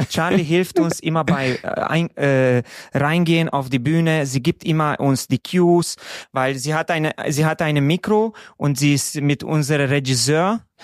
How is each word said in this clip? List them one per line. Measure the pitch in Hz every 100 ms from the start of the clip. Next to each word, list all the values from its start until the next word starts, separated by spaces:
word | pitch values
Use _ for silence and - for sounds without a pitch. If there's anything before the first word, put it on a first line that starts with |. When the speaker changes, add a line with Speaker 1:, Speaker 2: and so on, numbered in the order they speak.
| 156
Speaker 1:
<laughs> |
Speaker 2:
Charlie | - 165 185
hilft | 151 170 185 -
uns | 170 -
immer | 160 160
bei, | 156 143 131 123
äh, | -
ein-, | - - 156 170 -
äh, | 143 135 131 123 117 - -
reingehen | 139 143 170 165 165 165
auf | 143 131
die | 131
Bühne. | 123 160 165 160 139
Sie | 131
gibt | 123 -
immer | - 156 151 -
uns | 139 131 -
die | 135
Cues, | - 180 175 175 165 - - - -
weil | 135 131
sie | 135 135 156
hat | 160
eine, | 165 156 - -
sie | 139 160
hat | 160
eine | 160 147
Mikro | 139 180 - 214 220 - - -
und | 143 135
sie | 147
ist | 143 - 151
mit | 143 143
unserem | - 156 139 151 139
Regisseur, | 143 131 127 117 156 185 226 - _